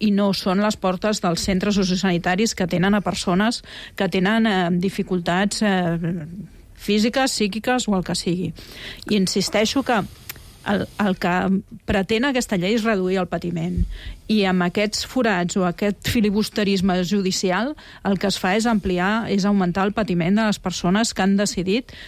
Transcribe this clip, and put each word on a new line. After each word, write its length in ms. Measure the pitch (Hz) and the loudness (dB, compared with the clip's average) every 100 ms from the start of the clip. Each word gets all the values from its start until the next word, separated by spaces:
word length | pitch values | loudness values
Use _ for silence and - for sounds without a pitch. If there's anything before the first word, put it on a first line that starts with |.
i 100 | 214 | 2
no 220 | 196 202 | 2 2
són 320 | 190 - 185 | 2 0 2
les 160 | 208 208 | 2 0
portes 400 | 185 185 214 214 | -2 0 -2 0
dels 220 | 180 165 | 0 0
centres 320 | - 185 208 202 | 0 0 2 2
sociosanitaris 800 | 180 180 190 170 175 185 226 - | 2 0 0 0 0 0 0 0
que 100 | 180 | -2
tenen 300 | 180 190 208 | 0 2 2
a 80 | |
persones 580 | 185 196 - 180 214 240 - - - | 0 -4 0 2 2 -2 -8 -18 -12
que 140 | - 196 | -4 0
tenen, 400 | 190 185 226 220 | 2 2 2 2
eh, 200 | 190 170 | 2 2
dificultats, 880 | 180 190 - 190 185 170 175 202 - | 2 0 -2 -2 -2 0 0 0 0
eh, 640 | 214 185 175 170 165 175 151 180 170 - - | 0 2 0 -2 -2 -4 -8 -12 -14 -18 -20
físiques, 580 | - - 208 233 269 262 | -10 -2 2 2 2 0
psíquiques 560 | - 214 214 254 254 220 | 0 -2 -2 -2 0 0
o 80 | 190 | -2
el 80 | |
que 120 | 170 175 | -2 -4
sigui. 360 | - 175 170 - - - - - - | -2 -2 -4 -8 -16 -16 -16 -14 -2
I 60 | 208 | 0
insisteixo 680 | 185 202 180 208 220 277 | 2 0 0 0 2 0
que 180 | 254 233 - - - - - - - | 0 0 -2 -10 -18 -18 -20 -12 -4
el, 200 | 208 - - | -2 -2 -2
el 180 | 208 185 | -2 0
que 140 | 180 180 190 190 - 226 | 0 0 2 0 -2 -10
pretén 400 | - 202 190 226 | -2 -2 0 0
aquesta 320 | 277 254 - 190 | 0 0 -2 -2
llei 180 | 180 | 0
és 100 | 233 | 0
reduir 340 | 220 202 185 190 | 2 0 0 0
el 80 | 180 | -2
patiment. 540 | 170 175 170 170 175 175 - - - - | -4 -4 -4 -2 0 -2 -4 -12 -12 0
I 180 | 214 190 | 2 2
amb 160 | 185 | 2
aquests 380 | 175 208 214 - | 2 0 -2 -2
forats 540 | - 262 226 180 175 202 | -4 0 2 2 0 0
o 60 | 180 | 0
aquest 420 | 170 208 196 - | 0 -2 -2 -2
filibusterisme 840 | 247 208 202 208 - 202 196 190 180 | 2 2 2 -2 0 0 2 2 0
judicial, 720 | 180 208 190 185 190 180 247 302 - - | 0 0 0 0 0 0 -2 -6 -14 -6
el 120 | 190 196 | -2 0
que 80 | 196 | 0
es 80 | 185 | 0
fa 140 | 190 214 | 0 2
és 80 | 226 | 2
ampliar, 600 | 220 185 180 185 220 202 | 0 0 0 2 0 0
és 160 | 196 | 0
augmentar 400 | 196 202 180 180 | 2 2 2 2
el 80 | 196 | 0
patiment 460 | 208 208 180 175 208 | 0 0 0 2 2
de 80 | 220 | 2
les 100 | 202 | 0
persones 540 | 185 170 175 196 226 | -4 -2 2 2 2
que 80 | - | 0
han 140 | 190 196 | 2 2
decidit 560 | 202 - 180 220 - - | 2 -2 0 -2 -2 -14